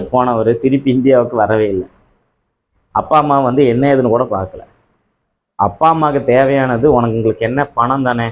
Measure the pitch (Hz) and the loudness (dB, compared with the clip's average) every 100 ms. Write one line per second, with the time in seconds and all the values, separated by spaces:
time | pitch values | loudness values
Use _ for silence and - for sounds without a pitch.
0 | 98 127 123 117 113 120 135 139 139 127 | -2 -2 0 0 0 0 0 -2 0 0
1 | 127 127 117 120 104 110 107 95 90 _ | 2 2 0 -2 0 0 0 -2 -6 _
2 | _ _ _ _ _ _ _ _ _ - | _ _ _ _ _ _ _ _ _ -6
3 | - 151 147 139 127 131 135 117 139 135 | 0 0 2 0 0 2 2 2 2 2
4 | 123 117 127 101 95 - - _ _ _ | 2 0 0 -4 -6 -12 -20 _ _ _
5 | _ _ _ _ _ - 101 - 160 160 | _ _ _ _ _ -2 -2 0 0 2
6 | 151 143 123 123 135 139 131 120 147 123 | 0 0 0 2 2 0 0 0 2 2
7 | 117 113 110 107 113 131 143 - 120 135 | 0 0 -2 -2 -4 -2 -4 -2 -2 0
8 | 131 120 117 | -2 -2 -4